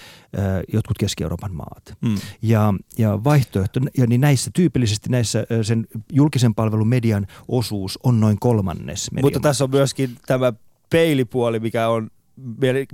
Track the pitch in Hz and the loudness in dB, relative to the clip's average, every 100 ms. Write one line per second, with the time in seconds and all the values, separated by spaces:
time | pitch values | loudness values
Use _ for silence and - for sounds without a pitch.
0 | - - _ - 98 95 - 107 - 113 | -18 -20 _ -4 -2 -2 -2 -4 -2 -2
1 | 101 - 78 85 98 82 - - - - | -4 -4 -6 -6 -8 -12 -14 -16 -20 -6
2 | 117 101 - - 110 113 107 95 - - | -4 -4 -6 -4 2 4 4 0 -4 0
3 | 110 101 123 147 127 101 95 131 131 - | 0 2 2 2 2 0 -2 -2 -2 0
4 | 117 120 147 135 - - 180 131 113 104 | 2 4 4 2 0 0 2 2 0 -2
5 | - 123 110 110 - 113 107 113 107 113 | -2 -2 0 -2 -2 -2 0 -2 -2 -10
6 | - 135 147 135 120 110 110 107 110 127 | -2 2 2 4 2 2 0 0 2 2
7 | 113 101 98 - - 127 113 104 95 - | 2 0 -2 -10 -4 -4 -2 -6 -8 -2
8 | 127 117 107 101 123 113 95 82 62 82 | 2 4 4 2 2 0 -2 -6 -10 -10
9 | - - 139 135 151 127 135 135 135 - | -8 -2 0 2 0 0 0 2 0 -2
10 | 135 120 - 131 127 110 _ _ - 165 | -6 -6 -4 0 0 -4 _ _ -2 0
11 | 165 139 123 127 117 113 113 117 113 113 | 2 2 0 -2 -2 -2 -2 -2 0 -2
12 | 110 - _ - 131 110 131 131 139 | -4 -12 _ -16 -14 -2 0 0 -2